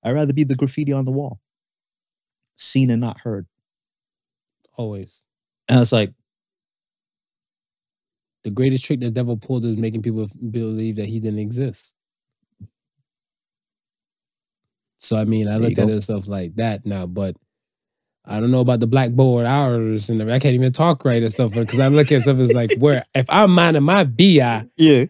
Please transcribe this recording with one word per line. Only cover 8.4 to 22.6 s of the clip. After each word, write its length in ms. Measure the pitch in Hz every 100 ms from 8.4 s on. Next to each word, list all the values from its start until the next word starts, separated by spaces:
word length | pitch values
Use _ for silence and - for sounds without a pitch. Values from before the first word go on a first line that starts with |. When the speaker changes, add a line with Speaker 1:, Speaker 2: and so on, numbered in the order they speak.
Speaker 2:
The 60 | 110
greatest 340 | 104 131 135
trick 160 | - 135
the 100 | 120
devil 260 | 113 120 113
pulled 280 | - 127
is 120 | 117 110
making 260 | 113 110
people 200 | 113 110
f-, 140 | 104 - 117
believe 460 | 113 113 110 113 107
that 100 | 104
he 120 | 113
didn't 200 | 110 107
exist. 540 | 107 120 131 98 - _ _ _ _ _ _ _ 104 _ _ _ _ _ _ _ _ _ _ _ _ _ _ _ _ _ _ _ _ _ _ _
So, 180 | - 110
I 80 |
mean, 220 | 110 110 104
I 40 |
Speaker 1:
There 80 | 107
you 60 | 113
Speaker 2:
look 100 | 101
at 60 | 110
Speaker 1:
go. 20 |
Speaker 2:
it 20 |
and 80 | 107
stuff 240 | 101 104 95
like 300 | 101 87 98
that 280 | 113 101 104
now, 200 | 98 90
but 300 | 90 98 87 _ _ _ _ _ _ _ _
I 160 | - 107
don't 100 | 117
know 100 | 127
about 200 | 127 120
the 60 | 113
blackboard 600 | 131 123 120 131 120 120
hours 640 | 139 139 120 110 107 104
and 100 | 113
everything. 160 | 107 127
I 40 |
can't 140 | 139
even 180 | 123 131
talk 320 | 127 165 151
right 180 | 139 117
and 80 | 113
stuff, 200 | 107 120
'cause 260 | 107 113 120
I 80 | 135
look 220 | 147 147
at 100 | 143
stuff 160 | 120 131
as 140 | 127
like, 200 | 120